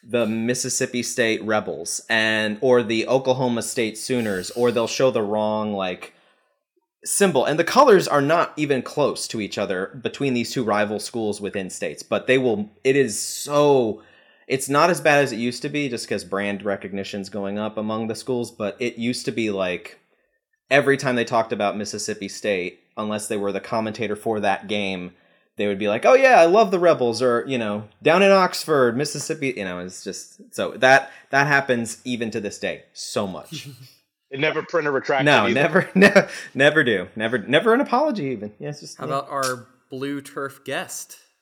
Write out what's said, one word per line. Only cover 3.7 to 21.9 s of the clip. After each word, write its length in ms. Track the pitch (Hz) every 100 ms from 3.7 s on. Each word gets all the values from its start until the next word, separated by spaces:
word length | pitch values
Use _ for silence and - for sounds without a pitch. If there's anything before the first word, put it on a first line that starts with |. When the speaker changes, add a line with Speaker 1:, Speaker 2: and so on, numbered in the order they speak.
| - 110 107
Speaker 1:
Sooners, 540 | - 123 110 95 90
or 180 | - 120
they'll 140 | 117 110
show 240 | - 131
the 120 | 117
wrong, 500 | 104 107 107 107 107
like, 400 | 101 92 92 - _ _ _ _ _ _ _ _ _ -
symbol. 400 | - 196 135 -
And 120 | 156
the 60 |
colors 440 | 170 240 277 190 147
are 140 | 147
not 320 | 139 165 156 -
even 240 | 147 131
close 460 | - - 127 - -
to 100 | 117
each 160 | 98 -
other 400 | 95 92 95 131
between 320 | 92 - 139
these 180 | 123 117
two 120 | 139
rival 360 | 107 104 104 104
schools 400 | - 117 107 101
within 300 | 101 101 92
states, 340 | - 87 73
but 240 | - 123 -
they 100 | 131
will, 320 | 127 104 104 _
it 120 | 131 139
is 220 | 123 104
so, 840 | - - - 147 147 135 113 101 - _ _ _ -
it's 220 | 135 135
not 200 | 143 170
as 100 | 156
bad 220 | 151 143
as 80 | 139
it 60 | 110
used 240 | 120 120
to 60 | 147
be 200 | 147 143
just 180 | 117 -
'cause 160 | 104
brand 400 | 90 98 101 101
recognition's 680 | 101 98 98 98 98 101 95
going 280 | 107 98 101
up 200 | 107 107
among 300 | 107 110 113
the 60 | 110
schools, 360 | - 123 117
but 240 | - 101 -
it 180 | 120 117
used 280 | 117 123 -
to 60 |
be, 180 | 113 110
like, 500 | 98 92 87 - - _ _ _ _ _ _ _
every 280 | 139 139 135
time 180 | 139 123
they 100 | 117
talked 260 | 117 110
about 240 | 107 101 101
Mississippi 500 | 101